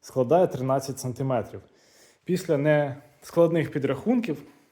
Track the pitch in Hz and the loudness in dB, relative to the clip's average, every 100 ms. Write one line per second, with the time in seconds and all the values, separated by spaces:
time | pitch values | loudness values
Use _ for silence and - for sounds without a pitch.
0 | - 131 123 165 180 143 131 135 131 127 | -6 -2 2 4 4 0 -2 -2 -2 -8
1 | 127 120 135 123 113 98 - _ _ _ | -8 -4 -2 -2 -4 -12 -20 _ _ _
2 | _ _ - 180 - 147 147 151 143 127 | _ _ -4 -4 0 2 4 2 2 -6
3 | - _ - - 170 165 139 151 131 131 | -16 _ -4 4 4 4 0 -2 -2 -2
4 | 208 247 220 147 - _ _ | 0 0 0 -6 -10 _ _